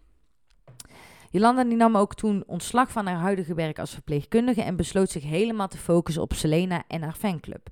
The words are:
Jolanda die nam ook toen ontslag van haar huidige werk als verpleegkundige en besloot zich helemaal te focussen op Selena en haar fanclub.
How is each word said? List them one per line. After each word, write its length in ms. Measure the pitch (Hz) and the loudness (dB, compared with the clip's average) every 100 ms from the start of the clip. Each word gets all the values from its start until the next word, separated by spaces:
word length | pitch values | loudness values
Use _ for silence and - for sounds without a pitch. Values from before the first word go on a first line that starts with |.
| _ _ _ _ _ _ _ - - - - - - | _ _ _ _ _ _ _ -20 -20 -20 -20 -20 -4
Jolanda 340 | 180 220 254 | 2 4 4
die 120 | 247 233 | 2 4
nam 200 | 226 208 | 4 6
ook 180 | 202 | 2
toen 300 | - 214 202 - | 0 0 0 -2
ontslag 440 | 170 - 240 254 | -8 -2 0 0
van 160 | 233 196 | -2 -4
haar 100 | 175 | -2
huidige 360 | 180 196 160 | 0 -2 -2
werk 240 | 165 160 151 | -2 -4 -4
als 120 | - | -8
verpleegkundige 720 | - - 147 - 226 247 247 | -10 -4 -4 0 2 2 0
en 140 | 139 175 | 0 -2
besloot 340 | 170 196 185 | -2 0 0
zich 120 | 170 | -2
helemaal 460 | 143 156 226 220 196 | -4 0 0 -2 -6
te 80 | - | -6
focussen 460 | - 170 165 147 | 2 2 2 -2
op 100 | 151 | -2
Selena 500 | - 160 160 185 175 - | -2 2 2 2 -2 -4
en 160 | 165 | -6
haar 120 | 156 | -6
fanclub. 540 | 160 214 170 - - - | -4 -4 -4 -8 -16 -16